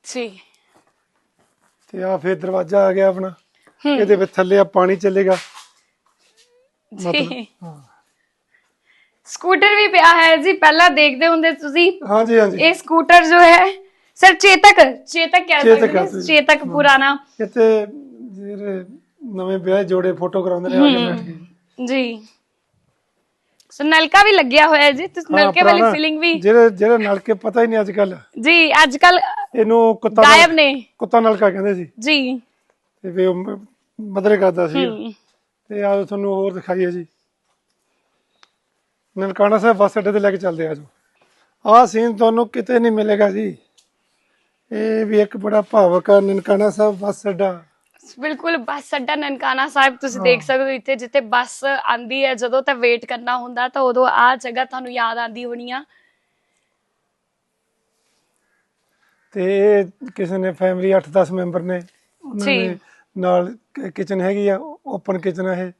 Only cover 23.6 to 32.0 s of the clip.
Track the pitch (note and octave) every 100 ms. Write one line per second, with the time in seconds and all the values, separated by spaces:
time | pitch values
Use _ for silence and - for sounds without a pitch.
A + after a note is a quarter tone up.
23.6 | _ - D4 D#4+ D#4 F#4+ G#4 G4 C4+ C#4+
24.6 | D4+ D4+ D4 C4+ - F4 D#4 D4+ D4 F4
25.6 | F4+ - C#4 D4+ D#4 D#4 E4+ E4 F#3+ A#3
26.6 | A#3 F#3 G#3+ A#3 G#3 G3 - G#3 A3+ A3
27.6 | A#3 A3 G3+ G3+ G3 F3+ _ - B3+ E4+
28.6 | D#4 C#4+ D#4 C#4 F4+ F4+ - - G4+ B3
29.6 | A3 A#3 A3+ A3 G#3+ G#3+ B3+ D#4 E4+ D#4+
30.6 | C#4+ C4+ - _ G#3+ A#3 A3+ G3+ G#3 F#3+
31.6 | G3+ F#3 E3 -